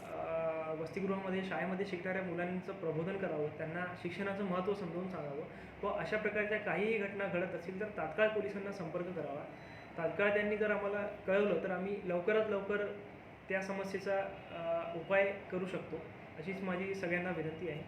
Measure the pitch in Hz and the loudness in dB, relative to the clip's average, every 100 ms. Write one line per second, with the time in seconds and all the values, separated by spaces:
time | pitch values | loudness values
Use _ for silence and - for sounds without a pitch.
0 | - 156 143 165 165 160 156 160 165 196 | -8 -6 -2 0 2 0 -2 -2 -2 -2
1 | 190 196 190 185 190 170 175 185 196 180 | 0 0 0 -2 0 0 0 0 -2 -2
2 | 185 185 185 170 175 180 185 - 165 156 | -2 -2 0 -2 0 -2 -4 -2 0 0
3 | 170 196 151 156 151 - 156 165 180 175 | 0 0 0 0 0 -2 -4 -2 -4 -4
4 | 175 175 196 196 202 180 185 202 180 170 | -6 -2 -2 0 0 2 2 0 -2 -2
5 | 190 175 147 139 175 - - - 202 202 | -2 -4 -4 -4 -6 -10 -14 -4 -2 0
6 | - 214 208 214 208 214 196 170 214 226 | 0 2 2 2 2 2 2 2 4 2
7 | 202 202 196 175 180 170 - 190 208 - | 0 0 0 2 0 -2 -4 -4 -4 -2
8 | 156 - 214 214 185 202 202 190 165 175 | -2 4 4 6 0 -2 -4 -4 -4 -2
9 | 180 170 147 143 - - - - - - | -2 -4 -4 -4 -6 -12 -14 -14 -10 -2
10 | 160 - 202 208 208 208 - 202 202 202 | 0 4 6 6 4 4 4 4 2 0
11 | 202 - - 196 208 170 190 180 190 202 | -2 -4 4 6 6 4 2 0 0 -2
12 | 185 175 175 220 214 196 196 202 202 - | 0 2 4 4 4 2 2 0 0 -4
13 | - - - - - 190 190 196 190 190 | -10 -14 -16 -18 -2 0 0 -2 -2 -2
14 | 196 196 196 - - 170 165 165 170 165 | 2 2 2 -4 -10 -6 0 0 0 -4
15 | 156 196 196 202 - 180 185 170 - 160 | 4 6 6 2 -4 -2 -2 -4 -4 -6
16 | - - - - 156 190 190 180 190 190 | -8 -12 -14 -8 -6 -4 0 0 0 -2
17 | 175 175 180 165 156 156 175 147 | 0 2 0 -2 -2 -4 -4 -4